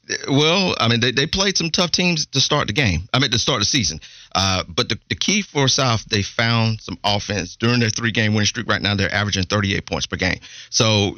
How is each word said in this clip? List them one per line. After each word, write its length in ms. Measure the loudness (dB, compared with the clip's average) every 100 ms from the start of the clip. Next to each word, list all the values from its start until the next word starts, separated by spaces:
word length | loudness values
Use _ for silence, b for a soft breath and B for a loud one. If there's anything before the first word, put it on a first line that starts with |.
| -10
it, 200 | -8 0
well, 460 | 2 4 2 0 0
I 100 | 2
mean, 120 | 2
they, 100 | 0
they 140 | 0 0
played 300 | 0 0 -2
some 140 | -2
tough 200 | 0 0
teams 360 | 0 0 0 -2
to 140 | -2
start 260 | 0 0 0
the 80 |
game. 340 | 0 2 0 0
I 40 | 0
mean, 120 | 0
to 80 | 0
start 220 | 0 0
the 40 |
season. 360 | 0 0 -2 -4 B B B
Uh, 280 | -2 0 0 -2
but 220 | -4 -4
the, 80 | -6 -6
the 60 |
key 260 | -4 0 -2
for 260 | -2 0 2
South, 380 | 2 2 0 0
they 120 | -2
found 600 | -2 -2 0 2 2 0
some 160 | -6 -4
offense 540 | 0 0 0 -4 -6 -2
during 240 | 2 2
their 80 | 2
three-game 460 | 0 -2 0 2
winning 100 | 2 0
streak. 220 | -2 -2
Right 140 | -2
now, 120 | 0
they're 180 | 0 0
averaging 320 | 0 -2 -2
thirty-eight 420 | 0 0 0 -2 -2
points 180 | -4 -4
per 100 | -2
game. 240 | -2 -4 B B B
So, 440 | 0 4 4 2